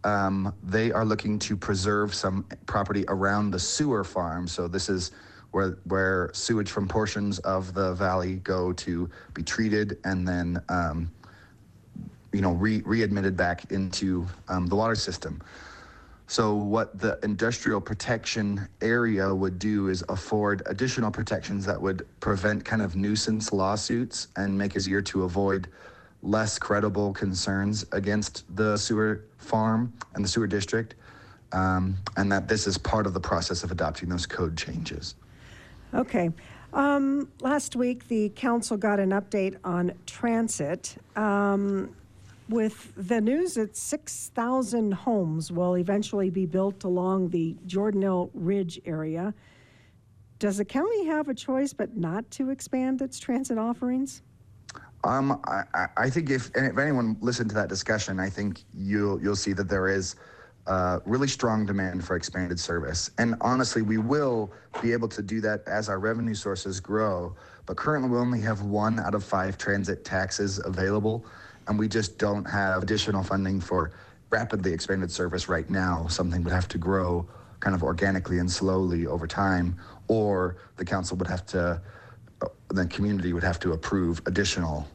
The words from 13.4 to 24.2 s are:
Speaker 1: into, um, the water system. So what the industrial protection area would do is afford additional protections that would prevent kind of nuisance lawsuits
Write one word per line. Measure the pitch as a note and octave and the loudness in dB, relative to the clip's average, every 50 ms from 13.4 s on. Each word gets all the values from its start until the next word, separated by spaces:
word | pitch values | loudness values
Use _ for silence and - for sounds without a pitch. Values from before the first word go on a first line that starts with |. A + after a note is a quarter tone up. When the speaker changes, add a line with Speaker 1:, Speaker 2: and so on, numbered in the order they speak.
| F#2 F2 F2 - - - | 2 0 0 -2 -4 -4
Speaker 1:
into, | F#2+ G2 F#2+ F#2 F2+ - G#2 F#2+ F#2 F2 E2+ F#2 F2+ - - - | -2 -2 -2 -2 -2 -2 0 0 0 0 -2 -4 -8 -12 -8 -4
um, | F#2 F#2 F2+ F2 | -2 0 0 2
the | F#2+ | 2
water | G2+ A2 A2+ A2 | 2 2 2 2
system. | G#2 - - F2+ - - D#2+ D#2 D#2+ - - - - - - - - - - - - - - - - - - | 0 -2 -4 -6 -8 -8 -8 -8 -10 -12 -16 -20 -20 -18 -18 -18 -20 -20 -20 -20 -20 -20 -20 -20 -20 -12 -4
So | - - A2+ G#2+ G#2 | 0 2 2 2 2
what | G#2 G#2 G2+ G#2 A2+ A2 - - G2 | 0 0 2 2 0 0 -2 -4 -2
the | A2+ A2 - - - | -2 -2 -2 0 -2
industrial | G#2+ G#2 F#2+ A2 A2+ A#2+ - - - A2 G2+ | -2 0 0 0 0 0 0 -2 0 0 0
protection | F#2+ - A2 - - - A#2+ A2 - - - A2+ G#2 G2+ G2+ G2 G2 - - _ | -2 -4 -8 -6 -2 -2 -2 -2 -2 -4 -2 0 0 0 0 -2 -4 -8 -8 _
area | A2 A2+ A#2 A#2+ A#2+ A#2 G#2+ F#2+ F#2+ G2 F#2+ | 0 2 4 4 4 4 2 2 2 2 2
would | F#2+ F#2+ F#2+ F2+ F2 | 2 0 0 0 0
do | G2 G#2+ G#2+ G2+ G2 F#2+ | 0 0 2 2 2 2
is | F#2 F2+ F2 - | 0 -2 -2 -4
afford | F#2 F#2+ - - A2+ G#2+ G#2 G2+ G2+ F#2+ - - | -6 -6 -4 0 0 2 2 2 0 0 -2 -4
additional | G#2+ G2+ B2+ C3 B2+ - A2 G#2+ | -2 0 0 0 0 0 0 0
protections | F#2 - A2 - G#2+ F#2+ - - G2 G2+ F#2+ | 0 -2 -2 -2 -2 -4 -2 -4 -4 -2 0
that | F#2 F#2+ - | -2 -2 0
would | - F#2+ F#2+ F2+ - - - - | 0 0 0 -2 -6 -12 -12 -6
prevent | - A2 G#2 F#2 F2+ G#2+ G#2+ G2+ - | 0 0 0 2 2 2 2 2 0
kind | - A2+ A2 G#2 | 0 0 0 0
of | F#2+ E2+ | 0 0
nuisance | F#2+ G2 G#2 G#2+ G#2+ - - A2 G#2+ G#2+ - | 0 2 2 2 2 2 2 0 0 0 0
lawsuits | - G2 F#2+ F#2+ G#2 G#2 - - A#2+ A#2 B2+ B2 - - | 2 2 2 2 2 0 0 0 0 0 0 -2 -4 -8